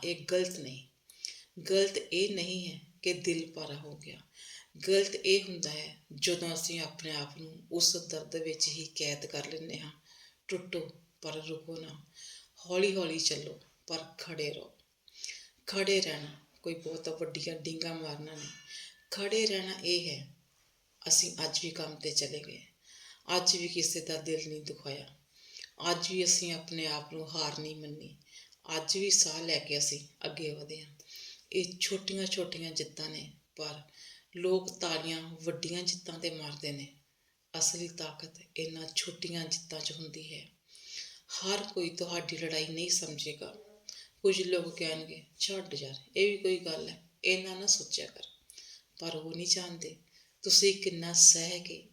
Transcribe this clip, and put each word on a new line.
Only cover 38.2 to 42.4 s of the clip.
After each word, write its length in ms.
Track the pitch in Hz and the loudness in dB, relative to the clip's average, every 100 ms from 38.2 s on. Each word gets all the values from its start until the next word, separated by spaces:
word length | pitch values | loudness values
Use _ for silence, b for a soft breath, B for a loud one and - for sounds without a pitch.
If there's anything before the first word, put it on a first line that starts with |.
| 160 - - - | -14 -16 -12 -6
ਇਹਨਾਂ 320 | 165 160 160 - | -6 -6 -4 -4
ਛੋਟੀਆਂ 480 | - 175 170 170 | -4 -6 -6 -4
ਜਿੱਤਾਂ 360 | 165 165 - 156 | -2 -4 -4 -8
'ਚ 120 | - | -6
ਹੁੰਦੀ 420 | 156 156 151 156 | -8 -10 -12 -12
ਹੈ। 140 | 151 - _ B B B B B B B | -12 -14 _ B B B B B B B
ਹਰ 320 | - 190 208 | -6 0 -2
ਕੋਈ 280 | 208 - 170 | -2 -2 -2
ਤੁਹਾਡੀ 460 | 170 175 175 160 | -2 -4 -4 -4
ਲੜਾਈ 300 | 160 | -4